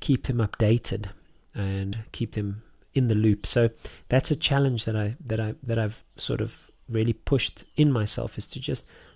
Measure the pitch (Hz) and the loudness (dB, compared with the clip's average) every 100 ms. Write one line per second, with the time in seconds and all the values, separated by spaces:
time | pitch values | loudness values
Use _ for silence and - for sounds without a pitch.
0 | - 131 - 120 107 - 107 117 - 101 | 0 0 0 0 0 2 4 4 0 -4
1 | 98 - - _ _ - 98 98 98 110 | -6 -10 -20 _ _ -6 -2 -2 -4 -6
2 | - - 113 110 101 104 - _ _ 135 | -8 -6 -6 -4 -6 -6 -12 _ _ 0
3 | 123 107 110 101 - 123 117 - - - | 2 4 4 4 2 2 2 0 -14 -16
4 | - 131 - 147 - 139 139 117 - 107 | 0 2 2 0 2 2 2 0 -2 -2
5 | 104 123 120 110 107 - 120 113 107 110 | -2 -4 -4 -2 -2 -6 -2 0 -2 -4
6 | _ - - 117 107 - - _ - 110 | _ -10 -4 -2 -4 -8 -20 _ -4 0
7 | 113 - - 135 - - - - 151 123 | 0 0 0 0 0 -8 -6 2 4 4
8 | 104 - 117 - - - 131 135 - - | 0 -2 -4 -6 -10 -8 -6 -6 -8 -20
9 | - | -20